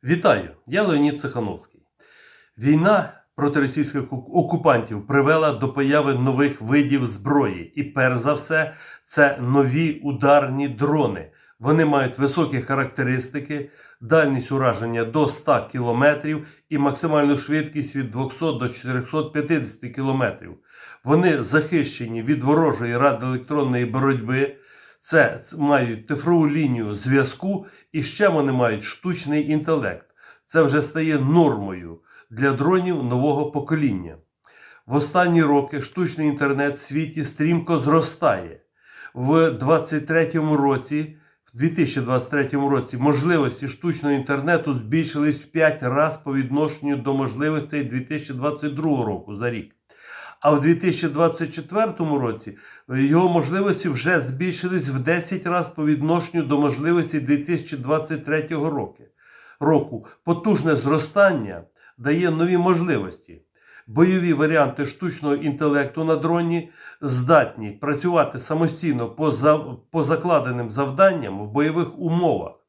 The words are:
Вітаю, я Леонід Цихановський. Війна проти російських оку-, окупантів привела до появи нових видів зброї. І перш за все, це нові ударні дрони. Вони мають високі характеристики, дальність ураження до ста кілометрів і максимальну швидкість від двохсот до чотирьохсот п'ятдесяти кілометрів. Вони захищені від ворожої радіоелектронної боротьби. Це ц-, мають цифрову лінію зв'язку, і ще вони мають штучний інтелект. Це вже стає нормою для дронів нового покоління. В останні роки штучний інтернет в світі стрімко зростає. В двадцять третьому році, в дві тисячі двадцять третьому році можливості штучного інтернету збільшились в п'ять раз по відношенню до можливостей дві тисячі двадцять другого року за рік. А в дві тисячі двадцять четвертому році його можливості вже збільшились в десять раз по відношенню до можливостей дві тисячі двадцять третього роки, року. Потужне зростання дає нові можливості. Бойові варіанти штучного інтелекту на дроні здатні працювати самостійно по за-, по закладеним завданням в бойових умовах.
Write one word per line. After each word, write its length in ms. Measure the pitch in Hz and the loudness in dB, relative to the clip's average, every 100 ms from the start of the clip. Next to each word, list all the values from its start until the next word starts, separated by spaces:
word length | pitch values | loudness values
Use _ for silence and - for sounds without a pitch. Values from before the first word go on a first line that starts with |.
Вітаю, 460 | 127 170 175 110 87 - - | 0 2 4 2 0 -16 -4
я 160 | 165 | 0
Леонід 380 | 208 151 147 143 | 2 2 2 0
Цихановський. 600 | 135 123 107 - - _ _ _ _ _ - _ _ - | -6 -6 -6 -8 -16 _ _ _ _ _ -20 _ _ -4
Війна 540 | 123 156 180 208 156 - _ - | 2 4 6 2 0 -10 _ -4
проти 240 | 143 147 | -2 0
російських 420 | 135 139 139 143 131 | 0 0 -4 -4 -6
оку-, 200 | 127 - | -8 -2
окупантів 760 | 175 170 170 160 123 107 104 104 | 0 2 2 4 4 2 -8 0
привела 460 | 139 139 160 156 | 2 4 4 2
до 200 | 113 123 | 0 -4
появи 420 | 139 139 147 139 | -2 2 2 2
нових 460 | 127 127 131 143 - | 2 0 2 0 0
видів 460 | 110 143 139 139 120 | 0 2 4 2 0
зброї. 680 | 101 135 143 117 92 85 143 | -4 0 2 2 -2 -10 -8
І 80 | |
перш 340 | 139 - 131 123 | -6 0 0 2
за 160 | 123 | 0
все, 400 | 147 - 160 156 - - - | -2 -2 -2 -2 -8 -20 -20
це 340 | _ - 143 139 | _ 4 4 4
нові 600 | 123 139 135 139 165 143 | 0 2 4 2 0 -2
ударні 640 | 143 135 143 147 135 131 143 | -6 0 4 4 4 -4 -4
дрони. 600 | 113 143 151 123 95 80 _ _ _ | -2 0 2 0 -2 -12 _ _ _
Вони 260 | 120 156 | 0 4
мають 340 | 151 143 127 123 | 4 2 0 0
високі 420 | 139 156 156 135 | 0 2 0 -2
характеристики, 1080 | - 139 131 - 127 127 123 147 139 147 139 _ - _ | -2 -2 -2 -2 0 0 -4 -10 -8 -8 -10 _ -20 _
дальність 520 | 113 160 147 135 127 | 0 2 4 0 -2
ураження 520 | 135 131 101 117 117 | 0 0 0 -4 -2
до 200 | 113 151 | -2 0
ста 440 | 147 - - 143 - | 0 -2 0 0 0
кілометрів 760 | 123 120 117 143 147 151 151 151 - _ | -4 -2 2 4 2 -2 -6 -8 -20 _
і 100 | 147 | 0
максимальну 600 | 143 139 170 151 143 143 | 0 0 0 2 4 2
швидкість 580 | - 156 147 151 135 139 | 0 -2 -2 -6 -6 -6
від 140 | 120 | -6
двохсот 480 | 113 135 - 165 123 | -6 -6 -4 -4 -2
до 100 | 123 | -6
чотирьохсот 640 | 123 127 127 123 156 151 | -6 -6 -4 -4 -4 -4
п'ятдесяти 560 | 156 147 165 113 - - | -4 0 -2 -2 -10 -14
кілометрів. 680 | 127 135 131 117 - 87 85 _ - - - | -6 -2 0 -2 -4 -16 -20 _ -20 -20 -14
Вони 380 | 123 151 180 147 | 0 4 4 2
захищені 800 | 110 147 151 170 135 - 117 117 | 0 0 2 0 -2 -6 -8 -6
від 200 | 117 147 | -2 0
ворожої 560 | 127 151 160 107 120 120 | 2 4 2 0 -2 2
радіоелектронної 840 | 143 113 127 127 - 147 135 123 | 2 2 -4 -6 -4 -2 0 0
боротьби. 720 | 120 123 135 135 110 131 139 - _ - - _ | -2 0 0 0 -2 -2 -2 -4 _ -20 -20 _
Це 400 | - 156 120 - | 0 4 4 0
ц-, 120 | - 160 | -12 -2
мають 520 | 143 139 120 110 - | 2 2 0 -6 -8
цифрову 400 | 143 170 170 151 | -4 2 4 4
лінію 460 | 147 147 120 107 | 2 0 0 -4
зв'язку, 720 | 104 127 139 131 - 190 196 - - _ | -6 0 2 2 -2 -4 -4 -6 -20 _
і 100 | 160 | -6
ще 260 | 135 - 202 | -6 2 2
вони 240 | 165 139 | 4 2
мають 300 | 131 120 104 | 2 0 0
штучний 680 | - - 180 170 139 151 147 | -8 -8 -6 -6 -2 -2 0
інтелект. 560 | 151 151 156 107 85 _ _ - _ _ | -2 0 -2 -2 -8 _ _ -20 _ _
Це 160 | 165 | 2
вже 200 | 160 143 | 4 2
стає 360 | - 165 160 151 | 0 -2 0 0
нормою 840 | 131 165 156 113 98 92 85 82 _ - _ | 4 6 4 2 -6 -10 -12 -16 _ -20 _
для 220 | 110 139 | -2 0
дронів 520 | 135 147 185 180 165 | 2 2 2 2 -2
нового 460 | 123 123 143 147 151 | -2 0 0 0 -2
покоління. 640 | 151 147 160 143 95 85 78 _ _ _ _ - - - | -6 -4 0 0 -2 -8 -16 _ _ _ _ -20 -20 -4
В 80 | |
останні 480 | 139 143 180 180 170 | -2 0 0 4 4
роки 400 | 156 143 139 147 | 4 2 2 -6
штучний 460 | - - 170 - 151 | -8 -4 -4 0 -2
інтернет 480 | 143 143 135 143 139 | 0 -2 0 -2 -4
в 40 | |
світі 440 | - 143 156 160 | -6 -4 -4 -6
стрімко 540 | 139 - 156 170 170 160 | -8 -2 0 0 0 -2
зростає. 840 | 131 160 160 - 160 98 87 73 _ _ _ - - | 2 2 0 -2 0 0 -4 -16 _ _ _ -20 -18
В 360 | 123 127 160 160 | -6 2 4 4
двадцять 560 | 120 131 160 156 156 151 | 0 2 2 2 -6 0
третьому 500 | 160 160 160 151 151 | 0 0 0 0 2
році, 600 | 139 131 127 151 156 - _ _ _ | 2 0 -2 -6 -6 -12 _ _ _
в 40 | 117 | -2
дві 100 | 156 | -2
тисячі 320 | 160 135 - | 0 0 0
двадцять 300 | 120 127 123 | 0 -2 0
третьому 380 | 147 139 143 139 | -2 0 0 2
році 280 | 139 123 123 | 0 -2 -2
можливості 720 | 143 135 160 170 131 - - | 0 2 2 2 0 -4 -10
штучного 460 | - 175 160 143 | -6 -4 -2 -2
інтернету 600 | 139 131 139 139 170 165 | -2 -2 -2 0 0 0
збільшились 680 | 127 107 156 160 147 151 147 | -4 -2 -2 -2 -2 -2 -2
в 40 | - | -6
п'ять 360 | 165 156 151 | 0 2 2
раз 360 | 123 135 156 151 | -2 2 0 -2
по 160 | - | -4
відношенню 640 | 135 127 139 151 147 143 139 | -4 -2 0 -2 -2 -4 -2
до 180 | 120 | -2
можливостей 680 | 135 131 110 151 156 - 151 | -2 -2 -2 -2 -2 -4 -6
дві 160 | 127 123 | -4 -6
тисячі 340 | 127 151 147 | -6 -8 -8
двадцять 400 | 127 139 147 151 | -6 -4 -4 -6
другого 300 | 135 160 139 | -4 -2 0
року 320 | 110 98 - 101 | -2 -4 -8 -6
за 140 | 120 | -4
рік. 240 | 117 87 _ _ _ - - - - | -6 -10 _ _ _ -20 -20 -20 0
А 100 | 143 | 2
в 100 | 147 | 4
дві 140 | 147 | 4
тисячі 340 | 170 180 - 165 | 2 2 -2 -4
двадцять 460 | 143 165 165 160 | 2 0 0 -8
четвертому 640 | - - 196 220 - 160 143 | -8 -6 -2 -2 -2 -2 0
році 400 | 120 110 - 104 - - - | -2 -6 -12 -18 -20 -20 -8
його 400 | 127 139 160 180 | 0 4 4 4
можливості 600 | 170 139 185 196 180 175 | 2 0 0 0 0 -2
вже 320 | 127 131 175 | -2 0 0
збільшились 680 | 127 131 180 175 180 180 135 | 0 -4 -4 -4 -2 -2 -2
в 100 | 131 | -4
десять 480 | 127 175 170 185 175 | 0 0 -2 -6 -2
раз 220 | 175 170 | -2 -4
по 180 | - 151 | -2 0
відношенню 560 | 151 151 170 165 170 | 2 2 0 0 -4
до 160 | 139 143 | 0 2
можливостей 640 | 147 123 151 170 160 156 | 0 0 0 0 0 -4
дві 180 | 127 143 | 0 0
тисячі 380 | 147 170 165 139 | 0 -4 -4 -10
двадцять 480 | 123 156 156 156 | -2 -2 -2 -8
третього 460 | 151 156 156 160 151 | -4 -4 -4 -4 -4
роки, 340 | 143 95 - - _ _ - - _ | -4 -8 -12 -20 _ _ -20 -20 _
року. 460 | 143 156 - 110 - - | 2 2 0 -10 -14 -12
Потужне 520 | - 170 220 190 156 143 | -4 -2 2 2 2 0
зростання 840 | 135 156 - 202 196 165 104 87 85 _ _ _ | 2 -2 0 4 4 4 -6 -10 -14 _ _ _
дає 320 | 123 160 175 | 0 2 2
нові 260 | 160 170 180 | 2 2 4
можливості. 840 | 175 170 175 131 98 - _ 82 _ _ _ - - | 4 2 0 -2 -4 -12 _ -20 _ _ _ -20 -8
Бойові 460 | 110 180 185 175 | 2 4 4 2
варіанти 540 | 143 156 160 135 127 143 | 2 2 4 2 0 -6
штучного 480 | - 180 - 147 | -4 -6 -4 -2
інтелекту 720 | 143 151 139 151 143 135 160 | 0 -2 -2 0 0 0 -4
на 120 | 160 160 | 0 0
дроні 540 | 160 170 170 170 165 _ - - | 0 0 0 -2 -4 _ -20 -10
здатні 720 | 139 123 123 160 127 - 107 | -4 -4 4 4 4 -4 -12
працювати 680 | 104 143 143 175 170 143 123 | -8 -4 -2 0 2 0 -2
самостійно 720 | - 156 165 165 170 127 117 | -6 0 0 0 -4 -2 -4
по 220 | - 156 | -2 -2
за-, 440 | 113 143 156 - - _ | 2 2 2 0 -14 _
по 140 | 165 | -4
закладеним 640 | 139 160 170 160 123 123 117 | 0 0 2 2 0 -6 -6
завданням 720 | 110 143 135 196 175 110 98 | -4 -4 4 4 4 -6 -8
в 100 | 104 | -6
бойових 480 | 120 151 160 165 - | 0 0 0 -4 -4
умовах. 560 | 175 170 170 - - - | -2 0 2 0 -4 -14